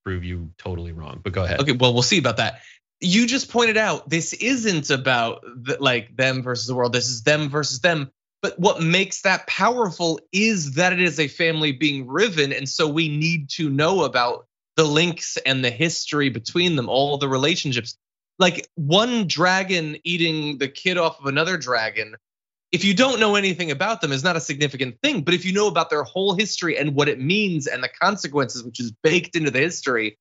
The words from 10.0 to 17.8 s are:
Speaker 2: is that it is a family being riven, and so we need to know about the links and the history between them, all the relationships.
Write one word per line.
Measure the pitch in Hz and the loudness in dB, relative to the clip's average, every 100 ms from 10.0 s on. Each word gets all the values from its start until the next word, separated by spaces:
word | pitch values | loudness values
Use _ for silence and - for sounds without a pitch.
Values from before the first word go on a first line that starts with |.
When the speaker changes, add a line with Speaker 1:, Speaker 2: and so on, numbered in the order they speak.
| 170 160 - | -2 -2 -2
Speaker 2:
is | 190 220 202 143 | 2 2 2 -2
that | 135 180 | 0 2
it | 180 | 2
is | 180 147 | 2 0
a | 139 | -2
family | - 165 160 151 | 0 0 2 0
being | 127 151 139 127 | 0 -2 -2 -4
riven, | 147 226 160 139 | 0 0 2 0
and | 127 135 | -2 -4
so | - 156 | -2 0
we | 151 156 | 0 0
need | 147 160 165 139 | 0 0 -2 -4
to | - 151 | -4 -2
know | 139 160 196 | 2 2 2
about | 135 123 123 - - _ _ - | 2 0 0 -2 -10 _ _ 2
the | |
links | 156 147 175 165 - - | 4 4 2 0 -6 -4
and | 131 131 | 0 0
the | 127 | 0
history | 110 165 - - 147 139 | 0 -2 -2 -2 0 0
between | 117 - 175 180 147 | -2 -4 0 2 0
them, | 113 | 2
all | 123 143 139 | 2 2 0
the | 139 | 0
relationships. | 131 147 185 147 123 | 0 0 0 -2 -4